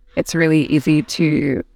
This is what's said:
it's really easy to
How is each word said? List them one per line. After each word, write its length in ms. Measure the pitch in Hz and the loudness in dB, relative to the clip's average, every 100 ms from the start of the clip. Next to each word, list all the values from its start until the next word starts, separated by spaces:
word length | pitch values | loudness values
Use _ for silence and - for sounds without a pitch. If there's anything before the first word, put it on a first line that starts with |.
| _ - | _ -8
it's 180 | 170 | -4
really 320 | 165 165 156 143 | 0 2 2 2
easy 380 | 151 147 151 | 0 2 0
to 600 | - - 160 151 143 127 - | 0 -2 0 0 -2 -4 -8